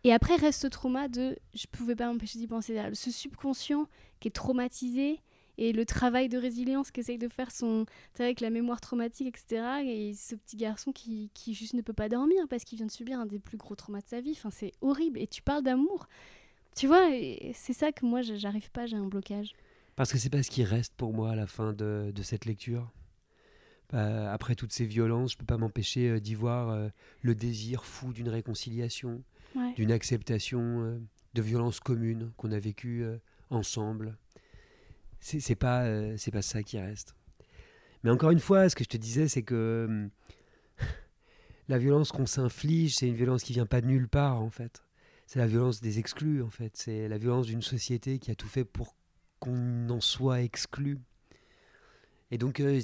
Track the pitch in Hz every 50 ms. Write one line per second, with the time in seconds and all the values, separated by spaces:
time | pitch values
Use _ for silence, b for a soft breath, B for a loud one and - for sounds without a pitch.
0 | - 247 226 226 - - 349 311 285 302 269 - - 269 - - - 254 254 269
1 | 285 277 240 247 254 262 - - - - - 220 - - - - 240 233 240 220
2 | 240 240 240 233 220 208 - 226 233 220 226 226 214 - 226 214 208 - 208 -
3 | - 254 240 - - 277 - - - 277 262 - - - 294 285 302 - b b
4 | b b b b - 220 - - - 262 262 247 247 247 - - 254 247 240 262
5 | 277 285 311 320 b b b b b b b - 226 226 226 220 226 - - -
6 | 254 247 233 254 262 254 240 254 240 254 233 240 247 262 269 277 269 - _ 254
7 | 233 - 240 233 233 240 - - 254 247 - - 240 226 220 220 220 B B B
8 | B B _ - 240 240 220 - 240 226 226 233 240 240 240 233 - - 262 240
9 | 233 233 233 - 269 254 226 - - - 220 226 226 247 269 285 285 262 233 214
10 | 214 208 208 202 - - 233 214 _ - - 208 226 214 214 - - 277 262 -
11 | - 233 220 214 214 208 _ - - 233 214 196 226 220 - 247 220 - 214 -
12 | 214 214 240 247 269 302 370 392 339 269 254 233 - - - 220 220 214 - -
13 | 240 233 262 247 226 208 202 202 - - - 208 - - 208 - - - 208 202
14 | 202 - 240 240 247 294 311 - - 214 - - 208 190 - _ - 269 277 277
15 | 330 330 254 220 - - - - - - 285 294 262 262 254 254 277 370 403 339
16 | - B B B B B B B B B B B B B _ - - 269 320 370
17 | 370 330 269 247 170 131 - - - - 240 - - - 247 - 302 311 294 -
18 | - 240 233 254 247 226 214 202 208 202 202 214 208 - - 240 240 233 226 208
19 | 196 190 196 196 190 - 202 208 208 208 b b b b b b b b b -
20 | 131 - - 123 110 131 131 143 127 - - 127 120 92 107 120 120 - _ -
21 | 127 113 110 110 110 110 113 110 104 95 - - 110 110 107 101 107 107 104 104
22 | 104 104 101 101 98 - 120 107 - 113 107 - - 120 117 120 120 117 _ -
23 | - - _ _ b b b b b b b b b b b b b _ - 117
24 | 107 107 110 110 107 101 101 110 - - 120 - - 107 - - 120 110 107 117
25 | 117 113 117 117 127 123 - - - - 120 113 113 110 - - 101 - - 127
26 | 123 120 113 110 104 107 110 107 117 120 120 123 120 117 110 107 107 107 b b
27 | b b b b - 120 117 107 113 120 117 107 107 113 127 117 - - - -
28 | 131 127 120 110 120 120 113 113 110 - 110 - - 120 113 117 120 113 - -
29 | - 123 117 120 - _ b b b b b 262 247 247 247 - 107 110 117 110
30 | - - 127 110 - - 117 107 - - 131 120 117 117 120 117 117 113 117 117
31 | 113 107 _ _ _ _ - 117 110 110 117 120 117 120 110 - - - 127 117
32 | 113 113 113 113 113 113 113 - - 110 107 104 101 107 104 - - 120 120 117
33 | 117 113 113 117 b b b b b b 127 113 98 - - 117 107 107 110 110
34 | 110 110 110 - _ _ b b b b b b b b b b b b b b
35 | b b - - - - 156 151 131 - 117 - - 127 123 123 123 117 110 107
36 | 107 107 110 104 - - 101 104 98 - - 107 104 - - 107 92 95 107 98
37 | - - - _ _ - - _ b b b b b b b b b b b b
38 | - 117 120 120 160 156 175 165 - - 196 190 190 180 - - 120 - - 113
39 | 110 113 113 135 156 147 - 131 110 - 123 113 113 113 113 113 113 110 110 107
40 | 104 101 - B B B B B B B B B B B B B B B B B
41 | B B _ _ _ _ _ - _ _ - _ _ - 135 123 120 139 143 147
42 | 156 - - - 131 - - 143 131 120 - - - 147 160 165 165 151 127 -
43 | 131 123 117 113 123 120 127 120 - - 120 123 117 104 - 123 117 127 131 131
44 | 127 113 - 143 143 139 127 117 110 113 - - 117 113 _ - _ _ b b
45 | b b b b b b - 127 120 113 107 117 127 127 117 104 120 110 104 113
46 | 110 - - - 151 156 151 139 120 113 - - 117 110 - - - 117 110 110
47 | 110 107 107 104 110 120 123 127 123 110 113 117 104 - 131 117 - - 123 113
48 | - 135 135 127 - - 110 - - 104 - 131 127 - _ - 120 - _ _
49 | _ _ _ _ _ _ _ _ - 123 123 123 123 120 120 120 120 117 123 113
50 | - - - - 127 135 127 123 123 113 - - - - - 139 143 143 143 131
51 | 123 _ _ _ b b b b b b b b b b b b b b b b
52 | b b b b b b 120 117 120 131 123 - 143 139 139 131